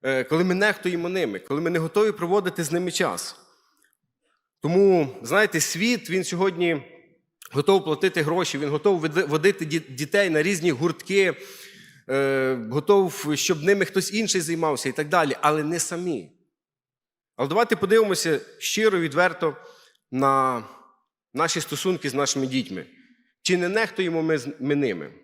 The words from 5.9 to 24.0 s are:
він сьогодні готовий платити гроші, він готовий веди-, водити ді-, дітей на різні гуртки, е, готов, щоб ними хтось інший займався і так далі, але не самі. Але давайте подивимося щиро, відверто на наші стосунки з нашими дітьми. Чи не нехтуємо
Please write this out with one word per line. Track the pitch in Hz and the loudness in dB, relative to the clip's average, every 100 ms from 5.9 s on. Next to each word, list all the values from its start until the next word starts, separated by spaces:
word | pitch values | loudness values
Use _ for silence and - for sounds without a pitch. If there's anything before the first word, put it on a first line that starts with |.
| 233 - | 0 -2
він | 185 | -4
сьогодні | 170 175 196 170 175 160 - - _ _ _ _ - | -2 0 0 2 0 0 -6 -20 _ _ _ _ -6
готовий | 139 143 196 | -2 4 4
платити | 151 147 190 175 | 2 0 0 0
гроші, | 151 170 170 139 | 0 0 -2 -2
він | 143 | -4
готовий | 147 202 185 | 0 2 2
веди-, | 156 151 151 | 0 0 0
водити | 156 180 196 160 | 2 2 0 -4
ді-, | 160 156 | -4 -6
дітей | 127 147 202 196 | -10 -2 0 2
на | 156 | 2
різні | 165 185 175 | 2 0 0
гуртки, | 127 170 151 - 196 185 135 - - - - - - - | 0 -2 -4 -2 2 2 -2 -14 -20 -20 -20 -20 -20 -4
е, | 135 139 135 131 127 113 | 0 0 0 0 -2 -2
готов, | 135 147 202 185 - 147 147 | -4 4 4 4 -2 -4 -2
щоб | - 160 | 0 0
ними | 160 202 185 | 2 2 2
хтось | 196 - | -2 -2
інший | 214 214 185 | -2 0 -2
займався | 160 165 160 135 135 | -2 -2 0 0 -4
і | |
так | 127 147 | -4 0
далі, | 180 151 - | 2 2 2
але | 151 151 | 2 2
не | 151 170 | 0 -2
самі. | - 170 180 127 82 _ _ _ _ _ _ _ _ _ _ - | -4 -4 -4 -6 -8 _ _ _ _ _ _ _ _ _ _ -6
Але | 139 | 0
давайте | 185 233 233 | 2 2 0
подивимося | 190 220 214 175 170 147 - - | 4 4 4 0 0 -2 -4 -10
щиро, | - - 220 190 | -4 2 2 2
відверто | 165 139 180 165 160 135 - - _ _ _ | 0 2 2 2 -4 -4 -18 -20 _ _ _
на | 131 135 135 131 120 107 - _ _ _ _ _ | 0 4 4 2 -2 -8 -20 _ _ _ _ _
наші | 131 160 165 | -2 -2 -2
стосунки | - 147 185 175 143 | -4 -4 -4 -2 -4
з | |
нашими | 127 139 139 131 | -2 -2 -2 -2
дітьми. | 131 113 92 - _ _ _ _ _ | -4 -4 -10 -12 _ _ _ _ _
Чи | - 180 | -2 0
не | 175 | 0
нехтуємо | 208 220 - | -2 -2 -2